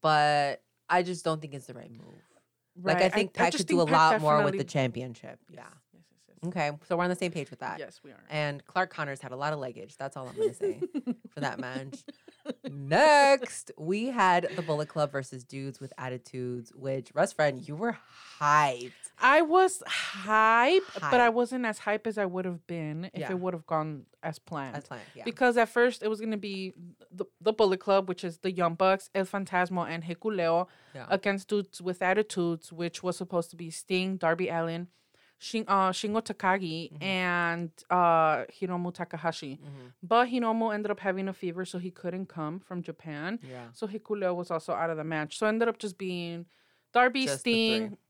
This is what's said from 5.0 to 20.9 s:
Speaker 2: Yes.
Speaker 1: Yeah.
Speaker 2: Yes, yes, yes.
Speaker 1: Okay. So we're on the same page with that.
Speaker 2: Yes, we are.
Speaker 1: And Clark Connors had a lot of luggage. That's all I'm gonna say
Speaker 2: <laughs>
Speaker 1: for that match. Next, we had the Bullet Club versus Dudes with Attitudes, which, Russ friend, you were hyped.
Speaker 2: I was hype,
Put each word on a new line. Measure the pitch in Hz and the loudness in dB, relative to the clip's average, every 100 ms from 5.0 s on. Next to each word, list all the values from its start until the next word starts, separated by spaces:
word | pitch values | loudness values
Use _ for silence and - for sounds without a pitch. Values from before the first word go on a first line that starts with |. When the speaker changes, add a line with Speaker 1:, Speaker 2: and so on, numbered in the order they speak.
| 127 113 110 - _ | -10 -12 -16 -20 _
Speaker 2:
Yes. | 151 | -20
Speaker 1:
Yeah. | |
Speaker 2:
Yes, | 123 - _ | -20 -20 _
yes, | _ _ _ _ _ | _ _ _ _ _
yes. | 170 | -6
Speaker 1:
Okay. | 180 147 147 _ | -2 -2 -4 _
So | 170 | 0
we're | |
on | 180 | 0
the | 180 | 0
same | 180 | -2
page | 165 139 | -4 -10
with | - | -10
that. | 127 98 | -10 -8
Speaker 2:
Yes, | 127 - | -10 -14
we | 151 | -20
are. | 120 _ | -20 _
Speaker 1:
And | 151 147 143 - | -4 -4 -6 -6
Clark | 185 180 | -2 -2
Connors | - 147 139 | -4 -6 -6
had | 135 | -10
a | 127 | -6
lot | 143 | -4
of | 151 | -4
luggage. | 127 117 98 - | -8 -12 -18 -12
That's | 135 135 | -12 -10
all | 127 | -12
I'm | 226 | -4
gonna | 440 | -4
say | 120 403 277 | -2 -6 -4
Speaker 2:
<laughs> | 359 294 247 - - | -6 -6 -6 -8 -10
Speaker 1:
for | - | -8
that | 143 - | -6 -6
match. | 127 127 135 185 - - - _ 294 - 262 | -8 -8 -10 -16 -20 -20 -20 _ -14 -12 -12
Next, | 143 139 170 302 294 277 277 247 - - - | -12 0 4 8 8 8 6 0 -12 -16 -10
we | 156 202 240 | -4 -2 -2
had | 247 190 175 175 - | 2 4 4 2 -4
the | |
Bullet | 160 151 151 | -2 -2 -2
Club | 156 147 | -2 -2
versus | 143 131 131 | -2 -8 -12
Dudes | 123 135 139 127 | -12 -10 -10 -10
with | 135 - | -14 -10
Attitudes, | 127 127 - 131 123 123 120 | -10 -10 -10 -8 -6 -8 -10
which, | - 135 135 123 | -10 -6 -6 -4
Russ | - 180 | 0 0
friend, | - 151 135 151 | 2 0 0 -8
you | 151 | -4
were | 233 - _ - - - | -4 -6 _ -20 -20 -2
hyped. | 147 151 143 123 123 - - _ | 4 6 4 0 -10 -16 -20 _
Speaker 2:
I | 247 294 | 6 6
was | 320 359 381 - - | 6 6 6 2 -8
hype, | - - 196 190 214 220 226 254 381 381 | -6 -6 -8 0 4 6 6 6 4 2